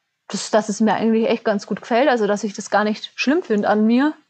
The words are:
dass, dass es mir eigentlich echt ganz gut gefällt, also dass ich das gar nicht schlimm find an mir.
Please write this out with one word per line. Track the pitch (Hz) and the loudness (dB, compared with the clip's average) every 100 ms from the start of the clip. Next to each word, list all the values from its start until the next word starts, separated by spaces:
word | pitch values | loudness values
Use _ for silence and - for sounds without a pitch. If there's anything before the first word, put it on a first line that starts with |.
| _ _ - | _ _ -10
dass, | 196 - | -10 0
dass | 220 208 | 0 0
es | 202 | 0
mir | 214 | 0
eigentlich | 190 226 226 226 | 2 2 2 0
echt | 233 | 0
ganz | 226 208 - | -2 -4 -4
gut | 202 | -8
gefällt, | - 233 294 | -2 2 2
also | 240 202 | 2 0
dass | 208 | -2
ich | 208 | -4
das | 202 - | -8 -2
gar | 202 | 0
nicht | 208 214 - - | 0 -2 -8 -4
schlimm | 254 339 | 0 0
find | 359 208 - | 0 -2 0
an | 214 220 | 2 2
mir. | 240 302 - | 2 2 -2